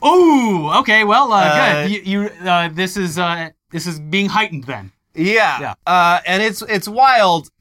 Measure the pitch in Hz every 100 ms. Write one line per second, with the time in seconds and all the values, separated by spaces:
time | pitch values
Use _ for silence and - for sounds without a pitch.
0 | 285 359 339 269 233 180 151 190 247 220
1 | 214 226 269 208 170 151 220 156 185 202
2 | 180 202 208 - 185 175 170 160 185 202
3 | 180 156 175 170 160 _ _ 165 170 156
4 | 151 190 196 208 208 156 123 120 95 _
5 | _ - 180 220 196 131 135 - - 180
6 | 175 175 165 185 220 196 214 208 214 226
7 | 269 247 196 170 - _